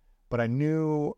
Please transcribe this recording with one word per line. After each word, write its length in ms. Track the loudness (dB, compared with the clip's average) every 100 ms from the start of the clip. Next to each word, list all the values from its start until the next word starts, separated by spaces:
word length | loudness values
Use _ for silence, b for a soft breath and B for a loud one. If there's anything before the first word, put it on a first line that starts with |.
| _ _ _
but 100 | -2
I 60 | 0
knew 680 | 0 0 2 0 0 -2